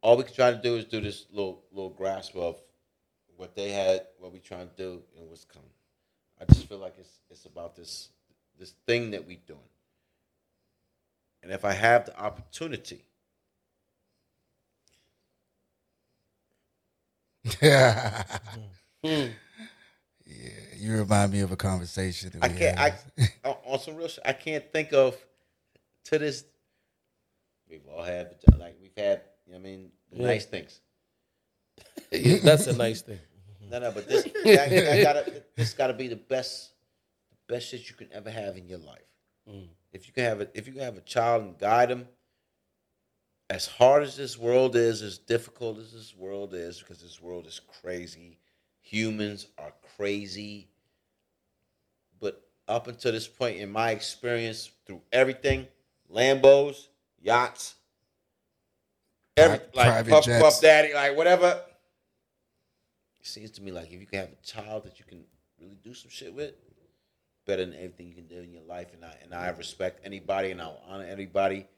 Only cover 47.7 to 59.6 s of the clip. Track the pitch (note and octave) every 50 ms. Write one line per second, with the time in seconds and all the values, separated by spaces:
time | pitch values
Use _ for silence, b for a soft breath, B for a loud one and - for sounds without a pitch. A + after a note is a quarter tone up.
47.7 | _ - _ F2 F2+ F2 F2 E2+ - - E2+ F2 E2 _ _ _ _ _ _ _
48.7 | _ _ _ _ - G#2+ A2 A2 G#2+ G#2+ G#2+ G#2 G#2 G2 - - _ - D2+ D2+
49.7 | - _ _ _ _ _ G#2 G2+ G2+ G2+ G#2 G2 F2+ G2 G#2 G#2 G#2 G2+ F#2 F#2+
50.7 | _ _ _ _ _ _ _ _ _ _ _ _ _ _ _ _ _ _ _ _
51.7 | _ _ _ _ _ _ _ _ _ F#2 A2+ G2+ - - _ _ _ _ _ -
52.7 | G#2 A#2 A#2 - A#2+ - - B2+ A2 A2+ A2+ - _ _ C3 A#2+ G#2+ F2 G#2 G2
53.7 | G2+ A2 A2+ A#2 A2+ G2+ - - - - - B2 A#2+ A#2 A#2 A2+ A2 A2 - -
54.7 | _ _ _ _ G2 E2+ _ _ - B2 C3 C3 C3 - - C#3 C3+ C3 C3 B2+
55.7 | _ _ _ _ _ _ _ _ E2+ G#2+ B2 C3+ C3+ C3+ B2+ C3+ C#3 C#3 C#3+ C#3+
56.7 | C#3 - - _ _ _ _ _ _ _ D#2 F#2+ A2+ A#2+ B2 A#2+ - - - -
57.7 | - _ _ _ _ _ _ _ _ _ _ _ _ _ _ _ _ _ _ _
58.7 | _ _ _ _ _ _ _ _ _ _ _ _ _ - D#3 E3 G#2+ -